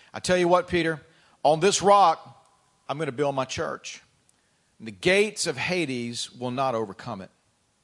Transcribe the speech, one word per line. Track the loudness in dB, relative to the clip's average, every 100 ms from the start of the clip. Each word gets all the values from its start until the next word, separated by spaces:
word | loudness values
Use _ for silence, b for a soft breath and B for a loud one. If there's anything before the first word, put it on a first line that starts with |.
| b
"I | -8
tell | 0 2
you | 4
what, | 4 2
Peter, | 0 0 -4 -10 b b b
on | 2 4
this | 2 4
rock, | 6 6 6 2 -6 -20 _ _ _ _ -10
I'm | -6
gonna | -4
build | -2 -2 -2
my |
church. | -4 -6 -6 -8 -12 -18 _ _ _ _ _ _ _ _
And | -18
the |
gates | -4 2 2 2 -2 -6
of | -4
Hades | -4 -4 -4 -4 -6 -8 -12
will | -8 -8
not | -4 -2
overcome | -2 -6 -10 -12 -12
it. | -14 _ _ _ _ _